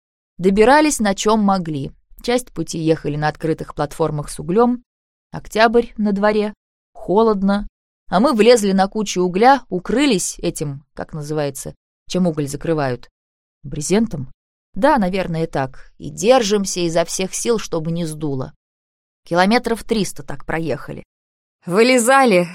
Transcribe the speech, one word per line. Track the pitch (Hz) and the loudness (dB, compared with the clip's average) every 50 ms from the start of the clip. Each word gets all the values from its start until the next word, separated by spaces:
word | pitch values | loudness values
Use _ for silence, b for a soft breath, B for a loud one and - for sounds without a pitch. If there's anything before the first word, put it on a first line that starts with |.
| _ _ _ _ _ _ _ | _ _ _ _ _ _ _
Добирались, | - 170 190 196 208 214 247 277 302 311 302 285 - | -2 0 0 4 6 6 6 6 6 6 2 0 0
на | 214 202 196 | 0 -2 -2
чём | - - 214 220 220 | 0 0 0 2 2
могли. | 208 196 196 190 170 160 156 139 135 151 - _ _ _ - - | 2 2 0 0 -2 -6 -6 -6 -8 -10 -12 _ _ _ -20 -12
Часть | - - 240 254 247 - | -4 -2 -2 -2 -2 -6
пути | - - 196 - - 170 | -10 -10 -8 -8 -6 -4
ехали | 160 160 160 156 - 151 147 | 0 0 0 0 0 -6 -4
на | 151 151 | -2 -2
открытых | 151 151 - - 160 156 - 160 - - | -4 -4 -2 -4 -4 -4 -4 -6 -12 -6
платформах | - 147 147 - - 165 151 151 147 147 - | -6 -6 -6 -2 -2 -2 -2 -2 -6 -8 -10
с | - - | -10 -10
углём. | 151 151 175 220 240 240 247 247 - _ _ _ _ _ _ _ _ _ | -6 -2 2 2 4 2 2 -2 -8 _ _ _ _ _ _ _ _ _
Октябрь | - 160 - - - 208 220 233 226 240 240 - - | -14 -14 -14 -6 2 4 4 6 6 2 2 2 -4
на | - 208 214 | -4 -2 -2
дворе. | 196 196 202 208 208 214 208 214 202 _ _ _ _ _ _ _ _ | 0 2 0 2 2 0 -2 -4 -6 _ _ _ _ _ _ _ _
Холодно. | - - - 175 208 226 226 214 196 190 196 196 202 208 - _ _ _ _ _ _ _ - | -16 -4 0 2 2 4 2 2 2 2 0 0 0 -4 -8 _ _ _ _ _ _ _ -2
А | 180 180 | 0 2
мы | 226 311 285 | 2 2 2
влезли | 214 208 233 247 233 202 196 | 4 6 6 6 6 4 0
на | 190 190 190 | 2 2 0
кучу | 196 - 220 214 202 - 185 | 0 0 -6 -6 -4 -2 -2
угля, | 180 185 170 190 226 254 277 262 - | -2 0 0 4 4 4 4 4 0
укрылись | _ 190 180 - - 214 247 294 285 226 180 - - - - | _ -8 -8 -4 -2 0 2 2 2 2 0 -2 -6 -8 -6
этим, | - 175 165 - 156 147 139 143 - _ _ | -6 -6 -6 -4 -8 -8 -8 -12 -16 _ _
как | - - - - | -14 -14 -12 -10
называется, | 156 147 147 156 151 147 143 135 - - - - _ _ _ _ _ _ | -12 -8 -6 -4 -4 -4 -4 -6 -8 -12 -14 -14 _ _ _ _ _ _
чем | - - 180 185 | -4 -2 0 0
уголь | 175 156 156 147 | 0 0 -2 -4
закрывают. | 135 143 139 - 175 165 151 139 131 123 120 - - _ _ _ _ _ _ _ _ _ _ - | -4 -6 -6 -4 -2 -2 0 0 -2 -4 -6 -10 -20 _ _ _ _ _ _ _ _ _ _ -14
Брезентом? | 139 131 143 151 - 175 214 233 214 - 143 131 - - _ _ _ _ _ _ _ _ | -10 -8 -8 -2 0 2 2 2 0 -4 -8 -10 -12 -14 _ _ _ _ _ _ _ _
Да, | 196 202 285 311 | 0 2 2 4
наверное, | 254 202 180 185 190 180 170 165 160 165 | 2 0 0 -2 -4 -4 -4 -4 -4 -4
так. | 160 - 151 135 131 - - - - _ | -4 -2 -4 -4 -4 -8 -14 -20 -20 _
И | _ - - | _ -14 -14
держимся | 147 151 175 220 262 262 226 190 208 208 196 190 - 180 | -10 -2 4 4 4 4 4 2 0 -2 -2 -4 -4 -4
изо | 175 170 160 170 170 | -4 0 0 0 -2
всех | - - - 185 190 - | -2 -4 -6 -6 -6 -6
сил, | - - 226 233 208 | -6 -2 -2 -2 -2
чтобы | - - - 165 156 165 | -2 -4 -6 -6 -4 -4
не | 165 170 175 | -4 -4 -6
сдуло. | 156 156 151 160 147 139 131 135 143 - _ _ _ _ _ _ _ _ _ _ _ _ _ _ | -6 -6 -6 -6 -6 -4 -6 -8 -10 -14 _ _ _ _ _ _ _ _ _ _ _ _ _ _
Километров | - 165 175 185 196 226 247 247 226 226 202 - | -2 0 2 4 4 2 2 0 -2 -6 -6 -2
триста | - 226 226 185 - - - 175 | -2 -2 -2 -2 -4 -6 -12 -12
так | - 151 - - | -10 -12 -12 -8
проехали. | - 156 160 165 160 170 160 - - 143 - - _ _ _ _ _ _ _ _ _ _ _ _ | -6 -6 -6 -4 -4 -6 -6 -8 -14 -14 -14 -16 _ _ _ _ _ _ _ _ _ _ _ _
Вылезали, | - 170 208 233 254 262 254 220 233 269 269 269 240 196 175 175 170 | -2 2 4 4 6 4 4 4 4 4 4 6 6 4 4 2 0